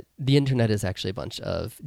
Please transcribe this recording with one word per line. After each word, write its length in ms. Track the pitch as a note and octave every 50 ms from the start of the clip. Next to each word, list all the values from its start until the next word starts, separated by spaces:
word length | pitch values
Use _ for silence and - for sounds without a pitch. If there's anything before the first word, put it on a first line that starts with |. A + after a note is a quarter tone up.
| - _ _
the 180 | - C#3 C3 C#3
internet 360 | C#3+ C#3 C3 C3 B2 A#2 A2+
is 120 | G#2+ G#2 -
actually 280 | F#2 - - - F#2+
a 20 | F#2+
bunch 260 | - C#2 - - -
of 380 | - - F2+ E2+ E2+ A2+ - - -